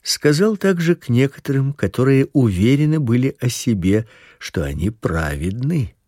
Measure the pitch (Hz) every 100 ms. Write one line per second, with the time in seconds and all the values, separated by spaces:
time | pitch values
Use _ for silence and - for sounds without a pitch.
0 | - - 147 147 208 208 196 175 165 170
1 | - 120 139 - - 135 135 143 98 -
2 | 131 135 139 143 120 90 110 139 151 156
3 | 127 120 131 - 127 - - 104 90 104
4 | 110 - - _ - - 71 73 90 117
5 | - 82 78 73 85 107 131 170 107 _